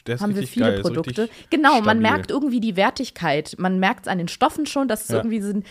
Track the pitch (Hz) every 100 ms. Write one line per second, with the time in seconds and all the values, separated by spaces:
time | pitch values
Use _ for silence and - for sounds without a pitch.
0 | - 120 208 202 131 240 226 98 170 165
1 | 160 127 226 - - 320 294 269 214 220
2 | 220 285 - 277 285 240 220 180 208 -
3 | 254 - 170 147 156 - 185 185 190 247
4 | - 180 170 - 294 - 302 277 269 220
5 | - 226 220 220 202 208 -